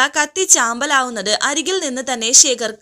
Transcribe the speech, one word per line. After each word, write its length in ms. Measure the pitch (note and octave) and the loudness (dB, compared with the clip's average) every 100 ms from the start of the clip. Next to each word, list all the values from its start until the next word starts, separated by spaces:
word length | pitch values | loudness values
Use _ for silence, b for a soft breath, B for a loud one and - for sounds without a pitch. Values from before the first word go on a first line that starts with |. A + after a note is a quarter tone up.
| C#4 | 0
കത്തി 360 | D4+ D4 F#4+ | 0 -2 -2
ചാമ്പലാവുന്നത് 960 | F#4 D4+ A#3 A#3 D4 C#4 B3+ A3+ G3 G#3+ | 2 2 2 0 0 0 0 -2 -2 0
അരികിൽ 360 | C4 D4 D#4+ F#4+ | 0 -2 -2 -2
നിന്ന് 340 | D#4 B3+ C4+ | -2 -4 -4
തന്നെ 180 | B3 A3+ | -4 2
ശേഖർ 420 | - D4 B3 A3 A3 | 4 4 0 -4 -4